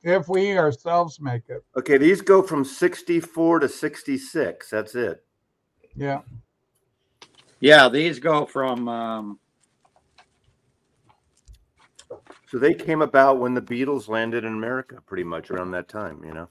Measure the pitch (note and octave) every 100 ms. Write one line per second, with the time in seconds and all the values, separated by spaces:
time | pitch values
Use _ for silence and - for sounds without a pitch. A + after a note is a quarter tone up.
0 | E3+ F#3 E3 F#3 G3+ F#3+ D#3 C3 E3+ F3
1 | E3 C#3+ C#3+ A#2+ - B2+ _ C3 C3 C3+
2 | D3+ G3 G3 G3 F#3+ D3+ C3+ - F3 F3
3 | - E3+ E3 - E3 E3 C3+ - D3 -
4 | - C3 C3+ E3 G#2+ E2 - A2 G#2+ B2
5 | A2+ E2 _ _ _ _ _ _ _ -
6 | C#3 C#3 - A#2 _ _ _ _ _ _
7 | _ _ - _ _ _ C3+ D3+ B2+ C3
8 | E3 D3+ D3+ D3+ C3+ C#3 C3 B2 A#2 A#2
9 | A2+ A2+ G#2 G2+ _ _ _ _ _ _
10 | _ _ _ _ _ _ _ _ _ _
11 | _ _ _ _ _ - _ _ _ _
12 | _ - _ - _ B2+ C#3+ E3+ - D#3
13 | D3+ C3+ C3+ C3+ B2 B2 G#2+ B2 C3+ C#3
14 | G#2+ A2 A2+ A#2 A2 A2 A2+ B2+ B2+ B2
15 | _ F#2+ E2+ E2 E2 F#2 F2+ F2+ F2 G#2+
16 | G2 D#2 D#2+ D#2+ F2